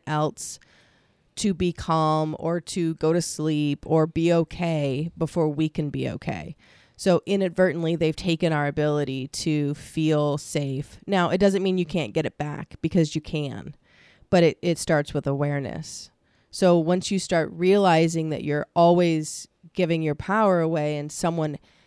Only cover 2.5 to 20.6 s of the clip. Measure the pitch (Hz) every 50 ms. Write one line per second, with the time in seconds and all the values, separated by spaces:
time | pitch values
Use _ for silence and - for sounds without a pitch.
2.5 | 170 175 - - - 185 165 160 160 - 156 156 165 175 160 - - - 156 160
3.5 | 151 151 147 147 143 - - - 165 160 156 165 - 170 165 170 170 165 165 -
4.5 | - - 175 165 160 151 143 135 127 139 160 165 - - 165 147 - 175 156 156
5.5 | 147 151 160 151 - 175 151 143 135 135 131 120 - - - 165 - 80 - -
6.5 | - - _ _ _ _ _ _ _ - - 190 175 160 - 180 202 196 190 175
7.5 | 170 - 185 180 139 170 165 160 170 156 170 156 156 - - 175 165 - 180 165
8.5 | 156 147 147 143 143 151 151 151 147 147 143 135 135 135 127 - - - - 165
9.5 | 151 151 143 143 147 - - - - 160 156 156 156 147 147 147 143 143 - -
10.5 | - 147 143 135 131 139 147 - - - - - 202 185 175 135 160 185 202 196
11.5 | 190 185 190 190 185 185 175 - - 170 135 104 - 160 151 - - - 147 147
12.5 | 147 - 165 - - - - 160 - 180 160 147 - 156 - - - 151 147 135
13.5 | 117 - - - - _ _ _ _ _ _ _ _ _ _ _ 196 175 175 156
14.5 | - - - 175 160 - - - 160 147 143 - - 143 - 139 139 139 143 143
15.5 | 143 143 135 92 - 156 156 - - - - - _ _ _ _ _ _ _ _
16.5 | - - 196 175 175 170 156 165 180 185 - - 202 185 - - 180 165 151 -
17.5 | - 165 180 185 202 208 196 180 165 160 170 165 165 165 156 156 147 - - 147
18.5 | 147 147 - - _ 175 170 170 175 180 175 170 160 156 156 - - - - -
19.5 | _ _ - 165 _ 190 180 160 170 160 160 151 147 - - - 202 220 214 196
20.5 | 185 170